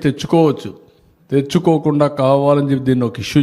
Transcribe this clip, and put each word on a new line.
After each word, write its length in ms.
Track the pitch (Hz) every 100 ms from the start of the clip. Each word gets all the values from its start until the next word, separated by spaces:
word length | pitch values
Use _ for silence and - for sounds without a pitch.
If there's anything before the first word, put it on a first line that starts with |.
| 147
తెచ్చుకోవచ్చు, 680 | 135 - 170 156 - 104 - - _ _ _ -
తెచ్చుకోకుండా 760 | 139 139 175 175 156 156 147 147 143
కావాలని 480 | 131 139 143 143 139
చెప్పి 140 | 135 127
దీన్ని 160 | 127 120
ఒక 100 | 117 -
ఇష్యూ 160 | 147